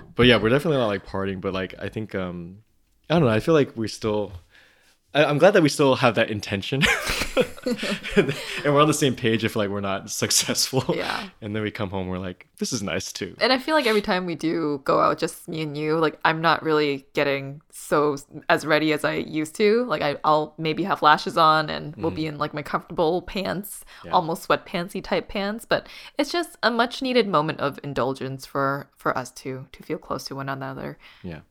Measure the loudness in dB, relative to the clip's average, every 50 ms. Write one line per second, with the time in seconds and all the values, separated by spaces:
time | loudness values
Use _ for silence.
0 | -12 -6 2 6 8 8 8 8 6 4 4 2 2 2 0 2 2 0 0 -2
1 | -4 -6 -6 -4 -4 -4 -4 -4 -4 -4 -4 -4 -4 -6 -8 -10 -10 -8 -8 -8
2 | -8 -6 -6 -6 -6 -6 -8 -10 -12 -14 -16 -18 -20 _ _ _ _ _ _ _
3 | _ 0 4 4 6 6 4 4 4 4 4 4 4 2 0 -4 -6 -6 -6 -4
4 | -4 -2 -2 -2 -2 -4 -8 -14 -18 _ _ -20 _ _ _ _ _ _ _ _
5 | _ _ 2 2 4 4 4 6 6 6 8 6 4 4 4 4 4 4 6 6
6 | 4 4 4 4 2 0 0 -4 -4 -4 -4 -4 -4 -4 -2 0 0 0 0 0
7 | -2 -4 -4 -4 -4 -2 0 0 0 0 -4 -8 -6 -4 -4 -2 -2 -4 -4 -6
8 | -6 0 2 2 2 2 0 -6 -8 -8 -8 -4 0 2 4 6 6 6 4 4
9 | 2 0 0 2 2 2 2 2 2 0 0 0 -2 -2 -2 -4 -4 -4 -4 -4
10 | -6 -8 -6 -4 -2 0 2 2 2 0 0 -2 -2 0 0 0 0 0 -2 -2
11 | -2 -4 -4 -6 -6 -10 -14 _ -8 -6 -4 -4 -4 -4 -4 -4 -4 -4 -4 -4
12 | -4 -4 -6 -6 -6 -8 -10 -12 -16 _ _ -8 -6 -4 -4 -4 -4 -4 -4 -4
13 | -4 -6 -8 -8 -8 -10 -4 -2 0 0 0 0 0 0 0 2 2 2 2 2
14 | 0 0 -2 -2 -2 -4 -6 -4 -2 -2 -2 -2 -2 -2 -4 -2 0 0 2 4
15 | 4 2 2 0 -2 -4 -6 -8 -14 -10 -8 -6 -6 -6 -6 -4 -2 0 0 2
16 | 2 0 0 0 0 0 0 2 2 2 2 2 2 2 2 2 2 2 0 -4
17 | -6 _ -4 -2 0 0 0 -2 -4 -8 -12 -14 -18 _ -20 -18 -4 0 2 2
18 | 4 2 0 -2 -6 -12 -16 -8 -2 0 0 0 2 2 2 2 4 2 2 0
19 | 0 -2 -2 -2 -4 -4 -4 -4 -4 -4 0 2 4 4 4 4 2 0 -2 -2
20 | 0 -2 -2 0 2 4 4 4 2 0 -4 -4 -4 -2 -2 -2 0 0 0 4
21 | 6 6 6 6 4 0 2 6 6 6 6 6 2 0 -4 -6 -8 -10 -8 -6
22 | -4 -4 -2 -2 -4 -6 -4 -4 -4 -4 -4 -6 -6 -6 -6 -6 -6 -6 -4 0
23 | 0 2 0 0 -4 -6 -6 -6 -4 -4 -4 -6 -8 -10 -14 -16 -18 -20 -20 -20
24 | -6 -2 0 0 0 0 -4 -4 0 0 0 0 0 -2 -6 -6 -6 -6 -8 -10
25 | -6 -2 -2 -2 -2 -4 -4 -4 -4 -4 -6 -8 -4 -2 -2 -2 -2 -4 -14 -20
26 | -20 -8 -4 -4 -2 -2 -2 -2 -4 -4 -4 -2 0 0 2 2 0 0 -2 -4
27 | -4 0 2 2 2 4 2 2 2 0 -2 -2 -4 -4 -4 -6 -10 -6 -2 -2
28 | 0 0 -2 -4 -6 -8 -8 -10 -12 -8 -4 -2 0 0 0 -2 -6 -10 _ -6
29 | -4 -4 -2 -2 -6 -8 -12 -12 -10 -10 -10 -10 -12 -16 -18 -16 -10 -8 -8 -8
30 | -6 -8 -8 -8 -8 -8 -10 -8 -8 -8 -8 -8 -8 -10 -10 -10 -10 -12 -12 -14
31 | -20 -20 -20 -16 -14 -14 -12 -14 -16 _